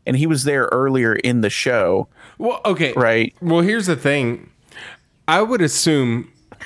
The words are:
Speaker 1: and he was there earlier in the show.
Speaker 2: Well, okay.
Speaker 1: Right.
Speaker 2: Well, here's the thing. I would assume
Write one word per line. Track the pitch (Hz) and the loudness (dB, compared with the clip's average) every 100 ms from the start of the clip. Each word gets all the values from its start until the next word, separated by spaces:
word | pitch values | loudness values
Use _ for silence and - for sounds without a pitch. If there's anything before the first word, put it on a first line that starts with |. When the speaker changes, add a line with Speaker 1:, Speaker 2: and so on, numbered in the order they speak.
| - | -2
Speaker 1:
and | 131 | 0
he | 160 | 2
was | 147 139 | 0 0
there | 139 117 | 0 0
earlier | 127 135 131 113 107 | 0 2 2 2 0
in | 123 120 | 0 0
the | 104 | 0
show. | - 135 117 90 95 - _ - - | 0 0 2 2 0 -4 _ -20 -8
Speaker 2:
Well, | 233 - | -6 -2
okay. | 214 170 143 | -2 -2 -2
Speaker 1:
Right. | 127 117 113 113 - | 0 2 2 0 -4
Speaker 2:
Well, | 175 170 | 0 2
here's | 180 226 180 | 2 0 -2
the | 143 | -2
thing. | 139 143 120 120 - _ _ - - - _ _ - | 0 0 -2 -6 -12 _ _ -20 -20 -20 _ _ -2
I | 175 | 0
would | 220 247 | 0 0
assume | 151 - 165 147 123 117 - _ - - | 0 0 0 2 0 -2 -6 _ -20 -20